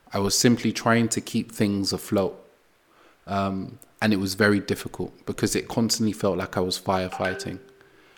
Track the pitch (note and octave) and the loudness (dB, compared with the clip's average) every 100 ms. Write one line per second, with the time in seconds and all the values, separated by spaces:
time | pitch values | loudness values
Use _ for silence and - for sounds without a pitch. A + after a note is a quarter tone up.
0 | _ G#2+ G2 - B2+ A#2 A2+ - A#2+ A2+ | _ -2 0 4 4 4 2 0 2 2
1 | A2+ A2+ - A#2 - - G#2 G2+ F#2+ F#2 | 2 -2 -2 -4 -4 0 0 2 -2 -4
2 | - G2+ F#2 - - _ _ _ _ _ | 0 0 0 -4 -16 _ _ _ _ _
3 | _ _ - G2 G2 F#2+ F#2+ A2 - _ | _ _ -6 -2 -2 -2 -8 -12 -20 _
4 | G#2+ G2+ F#2+ F#2+ G#2 G2+ - G2 - - | 0 2 0 2 4 4 2 -4 -6 -8
5 | F2+ - - - - - - - A2+ - | -8 -8 -10 -2 0 0 -2 0 0 2
6 | A2 F#2+ G2+ F2 F#2 - F#2 - - F#2 | 0 2 0 0 -2 -2 -2 -2 -2 0
7 | F#2 - F#2+ F#2 F2+ F2+ - - - - | 0 -2 -2 -2 -6 -10 -14 -20 -20 -20
8 | - | -20